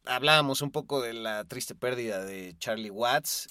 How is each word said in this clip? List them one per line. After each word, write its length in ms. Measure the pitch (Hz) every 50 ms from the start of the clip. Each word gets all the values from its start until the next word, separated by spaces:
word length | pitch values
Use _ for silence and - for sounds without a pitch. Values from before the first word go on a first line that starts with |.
| _
hablábamos 560 | - 127 127 135 151 156 156 147 139 131 -
un 100 | 147 139
poco 300 | - 151 - - 143 135
de 100 | 123 117
la 320 | 117 117 113 110 107 107 101
triste 320 | - - 123 - - 113
pérdida 480 | - - 123 127 123 117 113 101 95 95
de 320 | 95 98 95 92 90 85 82
Charlie 320 | - 117 110 107 110 107
Watts, 580 | 98 104 117 147 143 151 147 - - - - -